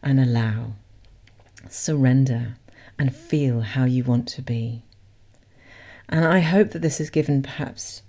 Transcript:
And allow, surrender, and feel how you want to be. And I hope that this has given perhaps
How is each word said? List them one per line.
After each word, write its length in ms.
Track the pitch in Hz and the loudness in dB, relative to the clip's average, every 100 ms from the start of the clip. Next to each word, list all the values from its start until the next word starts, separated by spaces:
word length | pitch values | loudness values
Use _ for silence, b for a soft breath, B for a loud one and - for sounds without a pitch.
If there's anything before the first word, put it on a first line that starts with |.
And 180 | 135 135 | 2 4
allow, 540 | 127 117 113 110 113 101 _ - - - - _ _ - - | 4 2 0 -4 -6 -12 _ -20 -20 -20 -20 _ _ -20 -18
surrender, 840 | - - 151 131 131 131 117 117 123 - B B B | -10 -4 2 4 4 2 0 -4 -10 -20 B B B
and 180 | 139 - | -4 -4
feel 460 | - 156 139 117 | -4 0 0 0
how 240 | 110 131 127 | -2 0 0
you 180 | 127 | 0
want 240 | 123 120 120 | 2 0 -2
to 120 | - | -10
be. 420 | 131 117 113 117 - _ - _ _ _ B B B B B B B | -6 -6 -6 -8 -14 _ -20 _ _ _ B B B B B B B
And 160 | 160 160 | 2 4
I 140 | 185 | 4
hope 320 | 160 190 214 | 4 4 2
that 100 | 165 | 0
this 160 | 165 143 | -2 -2
has 120 | 156 | -2
given 320 | 156 147 139 | 0 2 0
perhaps 600 | 135 - 117 - - - | 0 -6 -8 -8 -16 -16